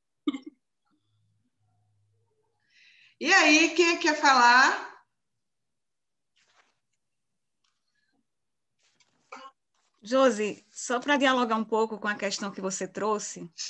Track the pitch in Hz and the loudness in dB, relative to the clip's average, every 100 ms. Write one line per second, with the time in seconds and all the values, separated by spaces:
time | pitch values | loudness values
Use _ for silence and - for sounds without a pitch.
0 | _ _ - 269 - _ _ _ _ _ | _ _ -8 -8 -10 _ _ _ _ _
1 | _ _ _ _ _ _ _ _ _ _ | _ _ _ _ _ _ _ _ _ _
2 | _ _ _ _ _ _ _ _ _ _ | _ _ _ _ _ _ _ _ _ _
3 | _ - 269 381 311 302 320 320 339 330 | _ -8 2 4 6 4 2 2 0 0
4 | 330 302 294 262 240 247 277 403 - - | -2 0 2 6 6 6 4 0 -8 -20
5 | _ _ _ _ _ _ _ _ _ _ | _ _ _ _ _ _ _ _ _ _
6 | _ _ _ _ _ _ _ _ _ _ | _ _ _ _ _ _ _ _ _ _
7 | _ _ _ _ _ _ _ _ _ _ | _ _ _ _ _ _ _ _ _ _
8 | _ _ _ _ _ _ _ _ _ _ | _ _ _ _ _ _ _ _ _ _
9 | _ _ - - 269 _ _ _ _ _ | _ _ -20 -20 -20 _ _ _ _ _
10 | 208 254 269 208 214 160 _ - - 247 | -4 2 2 2 -6 -8 _ -16 -6 -6
11 | 269 285 269 262 240 220 220 220 220 214 | -2 0 2 0 0 -4 -2 -2 -2 -4
12 | 208 208 202 196 202 196 190 185 190 190 | -8 -6 -6 -8 -10 -8 -8 -8 -10 -6
13 | 202 214 208 - 175 - - | -4 -4 -6 -14 -18 -14 -14